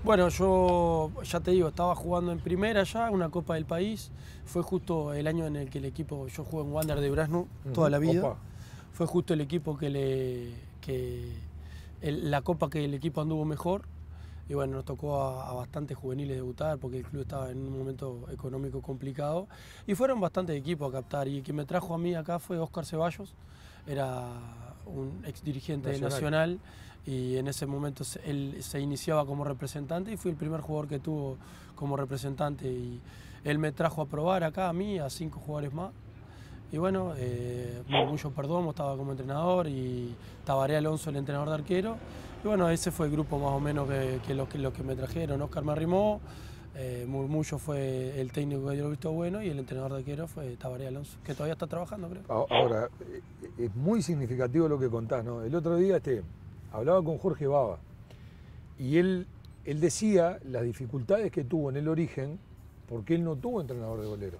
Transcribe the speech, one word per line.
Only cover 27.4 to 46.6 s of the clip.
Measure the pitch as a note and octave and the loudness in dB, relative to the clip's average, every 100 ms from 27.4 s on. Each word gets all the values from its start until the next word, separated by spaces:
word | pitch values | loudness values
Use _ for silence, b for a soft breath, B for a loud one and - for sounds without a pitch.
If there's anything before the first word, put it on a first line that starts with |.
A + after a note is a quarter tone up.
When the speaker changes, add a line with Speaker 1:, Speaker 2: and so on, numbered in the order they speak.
| C3+ | -2
Speaker 1:
ese | C3 C#3 | -4 -4
momento | C#3 D3 C#3 | -2 -4 -4
se, | C#3 - D3+ | -8 -8 -4
él | C#3+ C#3 - | -2 -2 -6
se | C#3 D3 | -6 -4
iniciaba | C#3+ C#3 - D#3 C#3+ | -2 -2 2 4 4
como | C#3+ | 0
representante | C#3+ C3+ C#3+ D3+ C#3 E3+ F#3+ | -2 -4 -6 -6 -4 -4 -4
y | G#3 | -4
fui | F3+ | -4
el | D#3 | -2
primer | D#3 D#3+ | -2 -4
jugador | C#3+ D3+ D3 | -2 -4 -2
que | C#3+ | -4
tuvo | D3 D3+ C#3 C3 B B B - | -2 -2 -2 -6 B B B -6
como | C#3+ C#3 | -2 0
representante. | C3+ C3+ C#3 C3+ D3 C#3+ C3 | 0 -2 -4 0 -2 0 -4
Y | B2+ B2 A#2+ B B B B | -4 -4 -8 B B B B
él | - D3+ | 0 2
me | D#3 | 2
trajo | C#3 D#3+ D#3+ | 2 2 2
a | D3 | -2
probar | D3 D#3+ F#3+ | 0 2 4
acá | E3 D#3 F#3 | 2 2 0
a | |
mí, | E3+ G3+ G3 | 0 0 -2
a | C#3 | -2
cinco | - D#3+ C#3+ | -4 -6 -6
jugadores | - D3+ D3 | -6 -4 -4
más. | D3 F#3 - - B B B B B - | -4 -6 -10 -16 B B B B B -6
Y | D3+ | 0
bueno, | F#3 F#3+ F#3 D3+ | 2 2 0 -2
eh, | B2+ A#2+ B2 B2 B2 A#2+ B2+ | -2 -2 -2 -4 -4 -6 0
Murmullo | C#3 C3 D3 D3+ | 4 4 2 -2
Perdomo | C3+ C#3 F3 E3+ | -2 0 2 2
estaba | D3 C#3+ C3+ | 0 -2 -2
como | C#3 | -2
entrenador | C3+ C3 C#3 E3+ F3+ E3 | -4 -2 2 4 4 4
y | C3+ B2+ B2 A#2+ A#2 B B - | 0 0 -2 -4 -8 B B 2
Tabaré | C3+ C3+ D3+ | 4 6 4
Alonso | D3+ D#3 D#3+ | 4 2 0
el | C#3+ | -2
entrenador | C#3 C#3+ D3 | -2 0 0
de | D#3 | -2
arquero. | C#3+ F3+ G3+ A3+ B B B B | 2 2 2 -4 B B B B
Y | G#3 | 2
bueno, | G#3 F3 | 6 6
ese | E3 - | 6 2
fue | - D#3 | 2 2
el | |
grupo | D3+ D3+ D3 | 4 2 2
más | C#3+ | 2
o | C#3 | 2
menos | C#3+ D3 C3+ | 2 2 2
que, | C#3 C3 C3 A#2 | 2 2 0 0
que | C3+ | -2
los | C3+ | 0
que, | D3+ | 0
los | C3+ | -2
que | - | -2
me | C#3 C3 | -4 -2
trajeron. | C3 - E3 C#3 | -2 -2 0 0
Oscar | C#3+ E3 | 0 -2
me | D3+ | 0
arrimó, | D3+ D#3+ F#3 G#3+ G#3 B B B B | 2 4 6 6 2 B B B B